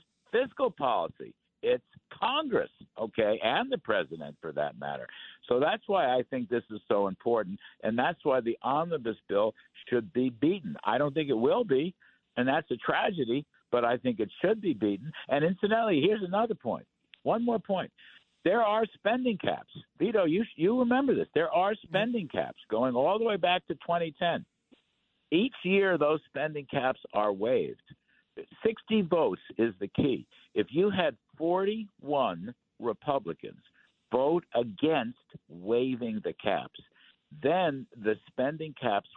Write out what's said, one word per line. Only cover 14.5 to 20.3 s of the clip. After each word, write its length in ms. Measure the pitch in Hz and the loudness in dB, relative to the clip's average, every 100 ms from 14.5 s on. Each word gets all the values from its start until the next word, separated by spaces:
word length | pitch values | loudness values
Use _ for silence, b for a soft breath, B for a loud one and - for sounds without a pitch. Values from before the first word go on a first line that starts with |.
| 220 | 0
be 140 | 196 | -2
beaten. 360 | 107 104 98 143 - B | 0 0 -2 -6 -12 B
And 160 | 139 | 0
incidentally, 560 | 160 190 208 226 220 151 175 | 0 0 0 2 2 2 2
here's 160 | 220 | 2
another 320 | 180 196 233 | 0 -2 -2
point. 320 | 180 117 78 - _ _ - | -2 -6 -6 -8 _ _ -6
One 220 | 139 214 | -2 0
more 140 | 240 226 | 0 -2
point. 320 | - 190 - _ b b b _ | -2 -4 -4 _ b b b _
There 180 | 165 220 | 2 4
are 220 | 214 220 220 | 4 2 0
spending 440 | - 202 247 247 196 | -2 -2 0 0 -2
caps. 340 | 107 65 - - - - | -2 -4 -6 -18 -14 -2
Vito, 280 | 190 214 | 0 2
you, 180 | 165 | 4